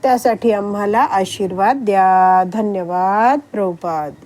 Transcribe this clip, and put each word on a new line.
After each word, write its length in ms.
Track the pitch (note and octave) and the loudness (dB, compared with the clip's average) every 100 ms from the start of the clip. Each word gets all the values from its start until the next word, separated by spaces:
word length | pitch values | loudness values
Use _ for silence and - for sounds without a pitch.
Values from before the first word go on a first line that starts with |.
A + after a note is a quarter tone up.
त्यासाठी 500 | C4 B3 A#3+ A3 A#3 | 2 2 0 0 0
आम्हाला 480 | G#3 G3+ G3+ G#3 A3 | 0 -2 -4 -2 0
आशीर्वाद 760 | - G3 F#3+ - F#3+ F#3 G3 C#4 | 0 0 -4 -4 -6 0 0 0
द्या. 680 | A3 G3 F#3 F#3 F#3 F#3 F#3 | 0 2 4 4 4 4 2
धन्यवाद 840 | G#3 G#3+ G3 F3 F3+ F#3 G#3 A#3 C#4+ C#4+ | -2 -4 -4 -4 -2 0 2 2 0 -4
प्रभुपाद. 600 | G#3+ G3 E3+ F3 D#3+ D3+ - | -4 -4 -4 -6 -6 -8 -12